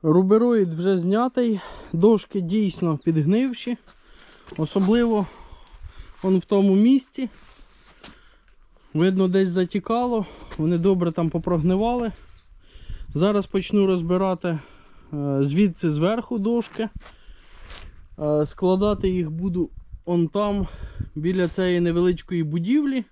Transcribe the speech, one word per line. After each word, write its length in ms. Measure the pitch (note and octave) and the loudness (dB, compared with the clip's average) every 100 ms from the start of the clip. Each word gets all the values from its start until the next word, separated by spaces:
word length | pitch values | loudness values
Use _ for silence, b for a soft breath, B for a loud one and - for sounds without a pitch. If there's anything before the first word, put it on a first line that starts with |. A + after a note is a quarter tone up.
Рубероїд 720 | D#3+ E3+ F#3+ A3 A#3+ A#3 F#3 | 4 4 6 4 4 2 2
вже 240 | D#3+ F#3 F#3+ | 0 0 0
знятий, 640 | E3+ G#3 B3+ B3+ A#3+ G3+ B B B | 0 0 0 0 0 -2 B B B
дошки 480 | E3 G3+ G#3+ - G3+ | 2 4 4 0 -6
дійсно 580 | E3+ G#3 G3+ - F3 D3+ | -2 0 0 -2 -2 -2
підгнивші, 720 | - D#3+ D3 G#3 C4 A#3+ - A#3+ - B B B B B B - | 0 0 2 2 0 -4 -8 -8 -10 B B B B B B -6
особливо 720 | D#3 G3 F#3+ A#3 A#3 G#3+ F3 B B B B B B B B - | -4 0 2 2 2 0 -2 B B B B B B B B -6
он 160 | F#3+ F#3+ | 0 0
в 60 | |
тому 320 | - G3+ G3 F#3+ | 2 2 4 6
місці. 520 | A3+ C4+ - - B3+ B B B B B B B B B B B B _ - _ _ | 6 4 0 -8 -8 B B B B B B B B B B B B _ -20 _ _
Видно, 340 | D#3 F3+ F#3+ F#3+ | 0 2 4 2
десь 200 | F#3+ F#3+ | 2 2
затікало, 760 | F3+ F3+ G#3 - A#3 B3 A#3 F#3 B B - | 0 -2 -4 -2 -2 0 -2 -4 B B -4
вони 200 | D#3 F3 | 0 2
добре 340 | F3+ F#3+ E3+ | 2 2 0
там 180 | D#3+ D#3+ | 0 -2
попрогнивали. 840 | E3 F3+ E3+ D#3+ F#3 A3+ B3 A3+ b b b b - B B B B B | -2 -2 0 2 2 0 -2 -4 b b b b -20 B B B B B
Зараз 320 | C#3+ F#3+ G#3 F#3+ | 0 2 2 0
почну 400 | G3 - G#3 F#3+ | -4 0 2 2
розбирати, 600 | F#3 E3 F3+ F#3+ F3+ F3 | 2 0 0 0 -2 -4
е, 100 | D#3+ B B B B B D3 C#3+ C#3 | -4 B B B B B -6 -2 0
звідси 500 | C#3 D3+ G#3 E3 E3 | 0 2 2 2 -2
зверху 480 | D3 F3 A3+ - A#3+ | 0 0 0 -4 -4
дошки. 500 | G3+ A#3 A3 - A3 - B B B B B B B B B B B - | 0 -2 -2 -8 -8 -8 B B B B B B B B B B B -8
Е, 280 | D3+ D3+ D3+ | -2 0 -2
складати 640 | - F3+ F#3 G#3 G3+ F#3+ | -2 0 2 0 0 0
їх 220 | F#3 D#3+ | -2 -4
буду 400 | D#3+ F#3+ F3+ E3 - - - - | -4 -4 -4 -4 -8 -18 -16 -2
он 220 | F3 E3+ | 0 0
там, 400 | G3+ G#3 G3+ F#3+ B B B B | 0 -2 -2 -4 B B B B
біля 340 | - D#3+ F#3 F3 | -4 -2 0 -2
цієї 320 | - F#3 F3 | 0 0 2
невеличкої 640 | F3 E3+ F3+ F3 - F3 | 2 2 2 0 -4 -4
будівлі. 640 | D#3 E3 F3 C#4+ C#4+ C4 G#3 | -2 -2 0 0 2 -2 -6